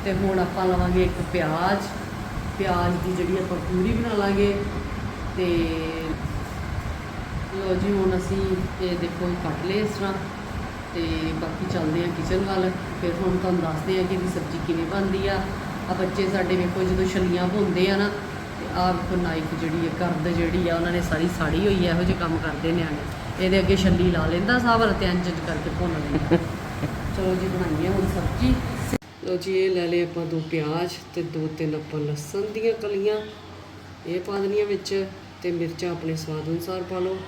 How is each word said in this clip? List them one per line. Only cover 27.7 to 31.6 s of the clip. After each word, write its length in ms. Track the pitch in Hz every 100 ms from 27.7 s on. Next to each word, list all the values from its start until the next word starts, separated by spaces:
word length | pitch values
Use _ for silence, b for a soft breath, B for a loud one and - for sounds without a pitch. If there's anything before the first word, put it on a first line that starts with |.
| 156 175
ਹੁਣ 120 | 196
ਸਬਜ਼ੀ। 540 | 190 185 - - 254 254 - - - - - -
ਲਓ 120 | 185 180
ਜੀ, 220 | 185 190
ਇਹ 120 | 190
ਲੈ 160 | 180 170
ਲਏ 160 | 175
ਆਪਾਂ 240 | 170 170 160
ਦੋ 160 | 165 156
ਪਿਆਜ਼ 420 | 160 151 165 175 - -
ਤੇ 80 | 175
ਦੋ 260 | 165 156 156
ਤਿੰਨ 160 | -